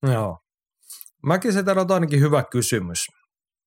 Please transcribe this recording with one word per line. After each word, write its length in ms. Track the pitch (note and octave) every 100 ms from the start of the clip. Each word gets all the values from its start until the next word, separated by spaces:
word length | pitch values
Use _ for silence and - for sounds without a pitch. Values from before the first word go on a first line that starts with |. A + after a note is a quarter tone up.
| C#3
Joo. 320 | A#2 G#2 E2+ _ _ _ _ - - - _ C#3
Mäkin 260 | F#3 A#3+
se 60 | G3
on 320 | G3 F#3+ F3+
ainakin 280 | F#3 D#3+ C#3+
hyvä 240 | C#3+ D3 -
kysymys. 460 | B2 - A2+ F2 F2 - _ _ _ _ _